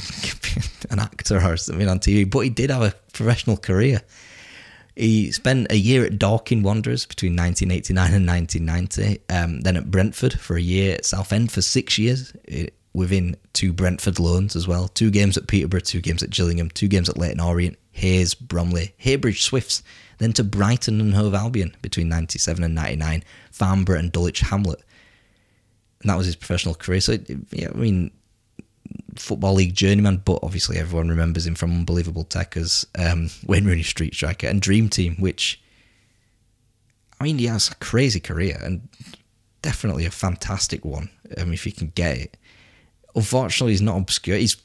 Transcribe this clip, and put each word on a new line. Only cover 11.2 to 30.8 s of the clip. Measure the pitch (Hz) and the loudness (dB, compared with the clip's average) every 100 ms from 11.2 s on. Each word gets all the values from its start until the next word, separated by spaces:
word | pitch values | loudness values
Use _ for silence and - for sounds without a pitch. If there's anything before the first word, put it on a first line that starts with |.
| 104 104 117 | 0 0 0
for | - | 0
six | - - - - | 0 0 0 0
years, | 110 127 127 - - | 2 0 -4 -16 -10
i-, | - 82 - _ | -6 -6 -8 _
within | - 90 98 87 - _ | -2 2 2 0 -4 _
two | - 98 | -2 0
Brentford | 87 92 87 - 87 | 2 0 0 -2 0
loans | 85 90 101 - | 2 2 2 -2
as | 90 | -2
well. | 90 90 | -2 -2
Two | - 110 | 0 2
games | 101 101 95 | 4 4 2
at | - | 2
Peterborough, | 101 76 92 | 2 2 0
two | - 92 | -2 -4
games | 90 85 | -2 -2
at | - | -2
Gillingham, | - 85 85 85 | 0 0 0 -2
two | - 101 | -2 2
games | 98 90 | 2 0
at | - | -2
Leyton | 85 - | -2 -2
Orient, | 85 87 87 - _ | 0 0 0 -4 _
Hayes, | - 92 92 87 | -4 2 2 2
Bromley, | - 123 85 87 87 98 - | -2 -4 -2 0 -2 -4 -4
Heybridge | 127 135 127 101 | 0 2 0 0
Swifts, | - 131 - - - - - - | 0 -2 -2 -6 -8 -20 -18 -4
then | 110 | 0
to | 113 | 2
Brighton | 107 101 101 123 - 107 | 0 2 2 2 0 2
and | 107 | 2
Hove | 101 104 | 2 2
Albion | 98 110 123 87 - | 0 0 -2 -2 -6
between | - - 85 | -8 -2 0
ninety-seven | 80 80 - - 87 | 0 -2 -4 -2 0
and | 85 80 | 0 0
ninety-nine, | 76 71 78 80 - - - | -2 -2 -2 -4 -6 -16 -14
Farnborough | - 95 95 95 87 | -2 2 2 2 2
and | 85 | 0
Dulwich | 87 87 - | 0 0 0
Hamlet. | - 98 98 73 _ _ _ _ _ _ _ _ _ _ _ _ | 0 0 0 -4 _ _ _ _ _ _ _ _ _ _ _ _
And | 104 | -2
that | 90 | 0
was | 92 | 0
his | 85 | -4
professional | - 90 - 85 | -4 -4 -2 -6
career. | - 92 | -2 0
So, | - 113 - 69 - | 0 -2 -4 -12 -10
yeah, | - 82 | -8 -8
I | - | -2
mean, | 117 92 85 _ _ _ _ - - _ - - - - | 0 2 0 _ _ _ _ -20 -20 _ -18 -18 -16 -14
Football | - 107 98 98 | -8 -2 2 4
League | 92 92 | 2 2
journeyman, | 98 101 104 95 | 4 4 4 2
but | - 87 | 2 0
obviously | - 92 - | 0 -4 -2
everyone | 82 | -4